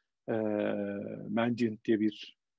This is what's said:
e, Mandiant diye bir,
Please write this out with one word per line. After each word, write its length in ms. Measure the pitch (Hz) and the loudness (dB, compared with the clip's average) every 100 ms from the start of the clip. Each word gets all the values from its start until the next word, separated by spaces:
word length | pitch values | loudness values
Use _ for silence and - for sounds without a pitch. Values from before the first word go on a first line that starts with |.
| _ _ - | _ _ -4
e, 40 | 113 107 107 104 104 101 101 107 110 101 | 0 0 0 0 0 -2 -4 -8 -8 -4
Mandiant 560 | 107 120 117 113 107 - | 0 0 2 0 0 2
diye 140 | 110 | 4
bir, 380 | 107 - - - _ | 2 0 -8 -20 _